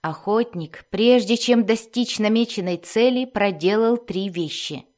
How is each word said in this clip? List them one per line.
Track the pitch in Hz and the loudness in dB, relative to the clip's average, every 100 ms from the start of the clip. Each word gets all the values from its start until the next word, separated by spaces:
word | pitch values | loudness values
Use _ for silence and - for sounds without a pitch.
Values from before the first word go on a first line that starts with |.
охотник, | 160 156 - 214 233 175 156 - - | -8 -8 -2 0 0 -4 -12 -14 -10
прежде | 196 226 247 196 226 | 2 4 4 4 -2
чем | - 240 208 | 2 2 4
достичь | 226 - - 240 - | 0 -2 -4 -4 0
намеченной | 214 226 233 - 180 175 | 0 2 0 -4 -4 -6
цели, | - 220 247 247 254 | -4 2 2 2 -4
проделал | - 202 165 175 208 226 233 | -2 -2 0 0 2 2 0
три | 233 185 196 | -4 -6 -6
вещи. | 175 156 - - 151 - | -6 -6 -6 -10 -12 -16